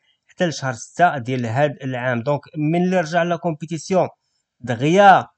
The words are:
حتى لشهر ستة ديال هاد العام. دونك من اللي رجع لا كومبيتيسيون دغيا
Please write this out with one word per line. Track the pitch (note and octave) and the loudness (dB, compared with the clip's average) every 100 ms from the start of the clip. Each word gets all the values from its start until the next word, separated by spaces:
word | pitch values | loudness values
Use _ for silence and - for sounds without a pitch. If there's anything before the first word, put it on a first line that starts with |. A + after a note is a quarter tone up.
| _ _ _ | _ _ _
حتى | - F3+ | -4 -4
لشهر | - C3+ | -4 -6
ستة | A2+ - - F3 C#3 | -8 -8 0 0 0
ديال | A#2 B2+ A#2 | -4 -4 -2
هاد | A#2 D3+ - | 0 -2 -2
العام. | C3 B2+ B2+ A#2 | -8 -6 -4 -4
دونك | A#2 C#3+ - D3+ | -2 -4 -6 -6
من | D3+ E3+ | -2 0
اللي | F3+ F#3 | 0 0
رجع | D#3 E3+ | 0 -2
لا | F3 E3+ | -2 -2
كومبيتيسيون | E3 D3+ D#3 D#3+ - F3+ C#3+ - _ _ _ _ | -4 -6 -8 -10 -2 0 0 -4 _ _ _ _
دغيا | A#2+ A2+ D3 F#3 G3+ D#3+ A#2 | -8 -2 2 6 8 6 4